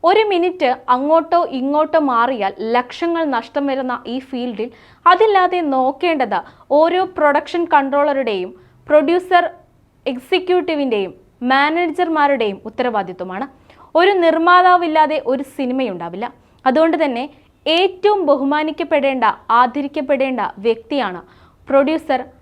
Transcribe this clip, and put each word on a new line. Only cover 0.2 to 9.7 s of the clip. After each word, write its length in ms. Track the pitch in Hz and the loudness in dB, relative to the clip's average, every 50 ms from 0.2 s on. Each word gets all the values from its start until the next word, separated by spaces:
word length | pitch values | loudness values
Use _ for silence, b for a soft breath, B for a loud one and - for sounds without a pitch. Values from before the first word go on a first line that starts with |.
| 440 415 | 2 2
മിനിറ്റ് 400 | 392 349 339 370 359 370 320 247 247 247 - - 247 | 0 0 0 -2 -2 -2 -2 -2 -2 -2 0 -2 0
അങ്ങോട്ടോ 460 | 254 269 294 311 330 320 330 359 339 339 226 247 | 0 2 2 2 2 2 2 0 0 0 -2 -4
ഇങ്ങോട്ടോ 420 | 262 254 277 285 302 311 302 311 320 302 269 | -6 -4 -2 0 0 0 0 0 0 0 2
മാറിയാൽ 420 | 247 226 233 247 269 220 196 196 196 - 220 220 233 | 0 0 0 0 0 -2 -4 -6 -6 -6 -6 -2 -2
ലക്ഷങ്ങൾ 480 | 247 240 247 - - 339 339 339 330 330 294 254 | -2 -2 -4 -8 -6 -4 -2 -2 -2 -2 -2 -2
നഷ്ടം 320 | 226 233 - - 285 285 277 | -4 -6 -6 -6 -4 -4 -2
വരുന്ന 240 | 262 269 262 254 240 240 - - 233 | -4 -4 -4 -6 -6 -8 -8 -8 -8
ഈ 20 | 262 262 - | -8 -8 -8
ഫീൽഡിൽ 400 | - 240 240 247 226 196 220 247 b b b b b b b 339 | -8 -8 -6 -6 -6 -8 -10 -10 b b b b b b b 2
അതില്ലാതെ 480 | 370 370 440 440 403 381 359 359 370 359 330 285 269 | 4 4 4 2 4 2 2 2 0 -2 -2 -2 0
നോക്കേണ്ടത് 680 | 262 254 262 269 - 349 349 330 285 247 214 208 175 B B B B B B 269 294 | 0 0 -2 -2 -2 -2 -2 -2 -2 -2 -4 -4 -6 B B B B B B 2 2
ഓരോ 220 | 320 339 339 370 381 381 - | 4 4 2 0 -2 -4 -2
പ്രൊഡക്ഷൻ 460 | - 302 294 285 302 294 - - 349 339 330 - | 0 2 2 2 2 -2 -4 -4 -4 -2 2 2
കൺട്രോളറുടെയും 760 | 294 277 269 262 285 294 302 277 269 262 233 208 185 180 185 - b b b b b _ | 2 2 2 0 0 0 2 0 -2 -2 -2 -4 -4 -6 -8 -12 b b b b b _
പ്രൊഡ്യൂസർ 560 | - 294 302 294 285 339 370 359 370 370 349 349 - - - _ _ | 2 2 2 4 4 0 -2 0 2 2 2 2 0 -8 -12 _ _